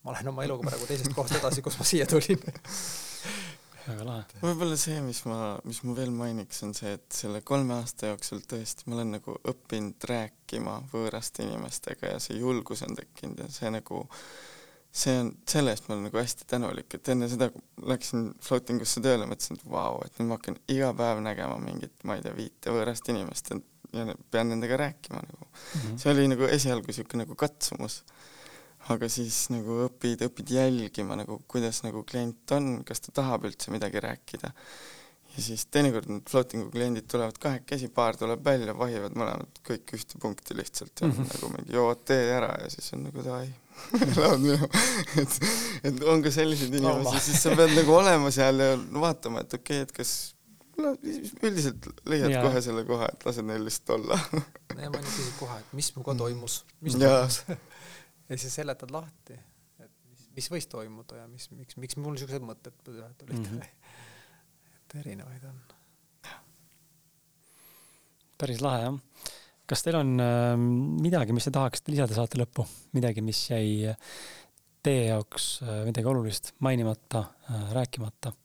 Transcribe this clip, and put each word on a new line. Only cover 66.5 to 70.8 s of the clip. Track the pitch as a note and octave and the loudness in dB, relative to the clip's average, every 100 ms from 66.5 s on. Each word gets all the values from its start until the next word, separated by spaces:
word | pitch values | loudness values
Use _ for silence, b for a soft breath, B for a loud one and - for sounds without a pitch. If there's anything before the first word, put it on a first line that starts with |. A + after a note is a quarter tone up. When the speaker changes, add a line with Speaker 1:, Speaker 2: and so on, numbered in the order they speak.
| B _ _ _ _ _ _ _ _ b b b b b b b b _ _ | B _ _ _ _ _ _ _ _ b b b b b b b b _ _
Speaker 2:
Päris | C#3 A#2 | -4 0
lahe, | C#3 B2+ | 0 0
jah. | A#2 C#3 - B B B B B | -2 -4 -10 B B B B B
Kas | - C3+ | -4 -2
teil | - E3 | 2 2
on, | C3+ B2+ | 4 4
ähm, | A#2+ A#2+ A#2+ A#2+ A#2+ B2 | 4 4 4 4 4 4